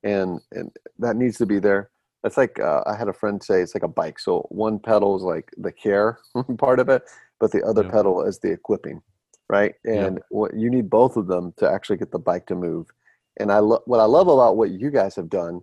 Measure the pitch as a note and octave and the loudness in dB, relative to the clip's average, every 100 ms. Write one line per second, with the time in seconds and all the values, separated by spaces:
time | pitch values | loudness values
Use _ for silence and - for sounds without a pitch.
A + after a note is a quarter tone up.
0 | G2+ G2+ F#2 E2+ _ - F2+ - - - | -2 -2 -2 -6 _ -14 -14 -16 -20 -6
1 | A#2 A2+ B2+ G#2+ A2 G2+ G2+ G2 G2+ _ | -4 0 -2 0 0 2 2 0 -2 _
2 | _ _ A2 - B2+ - B1+ D2 - G#2 | _ _ -4 0 0 0 0 0 -2 -4
3 | G#2+ F2+ G#2+ G2+ - F#2+ F2+ G2+ F2 - | -6 -4 -4 -4 0 0 0 -4 -4 -4
4 | E2 - - F2 - F#2+ A2 G#2+ A2+ G#2+ | -4 -6 -4 -4 -4 -4 -4 -4 2 2
5 | G2+ F#2+ F#2+ E2 - - F2+ - G#2+ G2+ | 4 0 -2 -6 -8 -10 -10 -6 0 2
6 | G#2+ A#2 _ B2 B2+ A#2+ C3+ B2+ C3 C3 | 0 -2 _ -8 -6 0 2 2 4 2
7 | - - _ _ A2 G#2 - G#2+ F#2 G#2+ | 0 -20 _ _ 0 0 0 0 2 2
8 | G2 F2+ G2+ F#2+ F#2+ F2+ - G#2 - D#2 | 2 2 -2 -4 -4 -6 -4 -4 -4 -14
9 | _ _ _ _ _ G2+ G#2 - - G#2+ | _ _ _ _ _ 0 0 -2 -4 -2
10 | G2 F#2 - G#2+ G#2+ G#2+ A#2 B2+ G#2 G#2+ | -2 -4 -8 -4 -4 -2 0 0 2 4
11 | B2+ A#2 F2+ F2+ F2 - G2+ G2 - G2 | 4 2 -2 -4 -4 -2 0 0 -4 -6
12 | F#2 - - F2+ - F2+ F2 E2 E2 _ | -4 -6 -4 -4 -4 -6 -4 -6 -10 _
13 | _ _ _ - G2+ G2+ G#2 A#2 - A#2+ | _ _ _ -8 0 2 4 2 2 2
14 | A2 D3 F#3 C#3 A#2+ G2+ G#2 F#2 C3+ C#3 | 6 6 6 6 6 4 0 -2 -2 0
15 | G2 - E2 G2 E2+ F2 | -2 -4 -6 -4 -6 -10